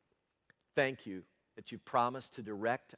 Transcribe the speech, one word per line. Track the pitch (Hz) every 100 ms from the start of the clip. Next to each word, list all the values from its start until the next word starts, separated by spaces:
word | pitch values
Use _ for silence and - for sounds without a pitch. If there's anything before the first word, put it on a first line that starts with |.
| _ _ _ _ _ _ _
Thank | - 135 131
you | 107 92 - _ _ -
that | -
you've | 110
promised | - 127 120 131 - -
to |
direct | 107 101 113 127 -